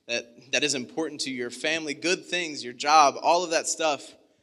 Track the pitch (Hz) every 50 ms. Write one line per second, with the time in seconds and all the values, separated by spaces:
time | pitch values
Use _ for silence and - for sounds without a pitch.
0 | _ - 120 117 - - - - - - - 127 139 147 143 131 123 - - -
1 | 160 147 147 135 - 135 131 123 123 120 117 - - 156 160 165 156 151 139 151
2 | - 165 185 180 - - 175 175 175 160 147 131 120 120 123 123 135 147 151 160
3 | 147 139 123 - - 143 165 175 180 165 165 156 123 - - - 160 156 160 165
4 | - - - - _ _ _ _